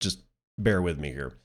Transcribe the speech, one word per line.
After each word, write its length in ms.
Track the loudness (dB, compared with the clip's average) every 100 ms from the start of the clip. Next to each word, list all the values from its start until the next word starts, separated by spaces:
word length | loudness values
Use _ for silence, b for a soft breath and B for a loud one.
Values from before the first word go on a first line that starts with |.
just 200 | -4 -4 -10 _ _ -2
bear 240 | 2 4
with 160 | 2 0
me 140 | -4
here. 220 | -6 -8 -10